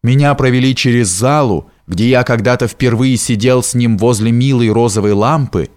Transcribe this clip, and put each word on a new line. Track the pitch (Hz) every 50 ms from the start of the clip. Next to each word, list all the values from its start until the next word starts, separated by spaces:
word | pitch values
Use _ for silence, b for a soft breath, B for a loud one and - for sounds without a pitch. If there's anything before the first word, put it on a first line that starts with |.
Меня | - 117 127 139 147 143 139
провели | - 131 127 123 123 127 131 127
через | - - 127 120 120 117 95
залу, | 87 92 113 131 147 151 143 120 98 78 b b b b b
где | - 92 87 110 120
я | 127 123 123
когда-то | - 123 113 101 123 123 120 123
впервые | 113 - - 127 123 117 113 127 131 127 113
сидел | - - 123 104 101 127 127 127
с | 120 - -
ним | 123 120 117 113 95
возле | 107 120 123 101 107 113
милой | 117 120 127 139 135 123 120 110
розовой | 107 113 117 117 95 110 101 104
лампы | 104 101 104 123 156 160 135 117 - 92 80 - _